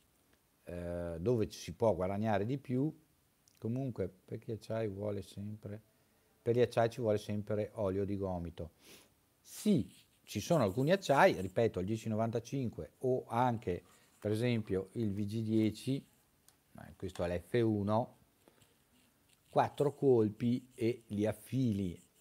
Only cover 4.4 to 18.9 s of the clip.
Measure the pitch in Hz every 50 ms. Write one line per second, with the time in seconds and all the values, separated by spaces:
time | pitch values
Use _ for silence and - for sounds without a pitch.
4.4 | - - 113 101 - - 110 113 113 104 95 98 104 104 104 101 98 - - 101
5.4 | 101 104 107 107 - 104 104 107 - _ _ _ _ _ _ _ _ _ _ _
6.4 | - 120 117 123 120 113 - 120 117 117 - 131 120 107 104 104 - - 104 104
7.4 | 101 - 110 104 107 - - 113 104 95 95 98 101 95 101 95 98 95 90 87
8.4 | 85 82 80 - 85 80 - _ - - - - - _ _ _ _ _ _ _
9.4 | _ - - - - 214 202 135 95 - - - - _ _ _ _ - - 107
10.4 | - - 170 156 117 98 92 120 135 151 190 190 - - 139 143 180 190 - 85
11.4 | 95 95 - 123 117 107 - 92 90 98 113 113 - 113 107 107 113 110 107 117
12.4 | - - 139 139 127 110 - - 78 - _ - 135 127 127 127 - - 117 117
13.4 | 127 123 120 107 - 92 87 - - - - - _ _ _ _ - 104 107 110
14.4 | 120 123 120 113 104 - 98 92 95 - - 120 113 104 95 101 104 101 104 117
15.4 | 113 110 110 110 110 107 107 - - 127 135 139 - - _ _ _ _ _ _
16.4 | _ _ _ _ _ _ - - - 78 80 - - 90 - - 87 87 90 87
17.4 | - - - 120 117 113 107 104 98 101 107 113 127 - - _ _ _ _ _
18.4 | _ _ _ _ _ _ _ _ _ _